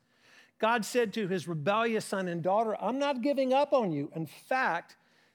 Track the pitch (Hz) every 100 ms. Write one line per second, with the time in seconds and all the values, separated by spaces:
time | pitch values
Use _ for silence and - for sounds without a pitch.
0 | _ _ _ - - _ 220 240 202 247
1 | 226 226 196 185 151 170 143 208 233 220
2 | - 202 185 170 165 196 226 196 196 262
3 | 285 269 254 269 262 262 285 277 214 147
4 | 143 160 156 - - 262 247 170 - -
5 | _ _ _